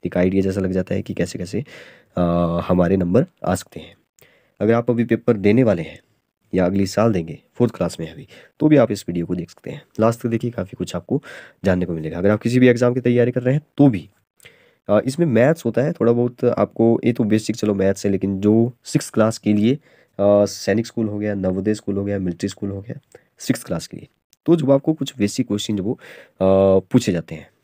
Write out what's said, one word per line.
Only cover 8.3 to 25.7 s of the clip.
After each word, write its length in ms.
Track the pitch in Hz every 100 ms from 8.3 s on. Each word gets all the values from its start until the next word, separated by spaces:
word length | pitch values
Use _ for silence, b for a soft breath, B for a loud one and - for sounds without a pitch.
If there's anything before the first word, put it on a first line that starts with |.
| B B _
तो 80 | 156
भी 80 | 151
आप 160 | 113
इस 140 | 104 -
वीडियो 180 | 87 85
को 100 | 90
देख 140 | 85
सकते 220 | - -
हैं। 140 | - _ -
लास्ट 200 | 110 113
तक 80 | 120
देखिए, 240 | 113 120
काफ़ी 240 | 113 92 -
कुछ 180 | 92 87
आपको 280 | - 139 B B B B
जानने 220 | 98 90 87
को 80 |
मिलेगा। 240 | 82 78 85
अगर 120 | 95
आप 120 | 107
किसी 180 | 117 123
भी 80 | 123
एग्जाम 260 | 120 123
की 80 | 123
तैयारी 300 | 123 120 120
कर 100 | 123
रहे 140 | 123 139
हैं, 60 | _ -
तो 100 | 143
भी, 220 | 101 78 _ _ _ b b b b -
अ, 100 | 104 127
इसमें 200 | 135 170
मैथ्स 400 | 117 127 160 117
होता 160 | 110
है 120 | 143
थोड़ा 180 | 170 113
बहुत 340 | 120 120 117 -
आपको, 560 | - 101 - 113 117
ये 100 | -
तो 100 | 117
बेसिक 320 | 110 107 - 110
चलो 180 | 107
मैथ्स 320 | 101 95 98 101
है, 60 |
लेकिन 300 | 98 98 98
जो 320 | 104 110 117 -
सिक्स 260 | - 156 -
क्लास 280 | - 110 110
के 160 | 104
लिए, 260 | 107 107 139 b b b -
अ, 260 | 101 101 104
सैनिक 400 | - - 104 117
स्कूल 220 | - 107
हो 120 | 104
गया, 140 | 104
नवोदय 400 | 101 95 92 98
स्कूल 240 | 107 - 98
हो 80 | 101
गया, 140 | 101
मिलिट्री 300 | 92 85 101
स्कूल 200 | - 101
हो 120 | 98
गया, 380 | 107 127 _ b b b
सिक्स 260 | - -
क्लास 240 | - 85 -
के 100 | -
लिए, 100 | - _ _ _ -
तो 100 | 170
जो 160 | 135
आपको 220 | 139 -
कुछ 240 | 156 135 -
बेसिक 300 | 101 - 123
क्वेश्चन 280 | 101 -